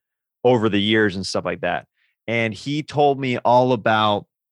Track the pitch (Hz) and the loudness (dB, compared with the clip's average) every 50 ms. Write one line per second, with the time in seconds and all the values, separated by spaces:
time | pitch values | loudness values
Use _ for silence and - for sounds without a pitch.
0 | _ _ _ _ _ _ _ _ - 123 127 113 107 113 95 101 101 107 110 110 | _ _ _ _ _ _ _ _ 2 2 2 2 2 0 0 0 0 2 2 2
1 | 107 104 87 98 92 - - 101 90 90 90 90 92 87 82 67 - _ _ _ | 2 2 0 -4 -8 -6 -6 -6 -4 -6 -6 -4 -4 -4 -4 -4 -6 _ _ _
2 | _ _ _ _ _ - 113 117 113 113 101 - - 139 147 151 147 - - 147 | _ _ _ _ _ -4 -4 -2 -2 -4 -6 -8 -8 -6 -6 -6 -6 -6 -2 2
3 | 147 143 139 131 139 127 123 120 - 113 120 127 127 127 127 110 90 113 110 110 | 2 2 2 0 -2 -4 -4 -2 0 2 4 4 4 2 0 0 2 0 2 2
4 | 107 107 104 98 - - _ _ _ _ | 2 2 0 -2 -4 -10 _ _ _ _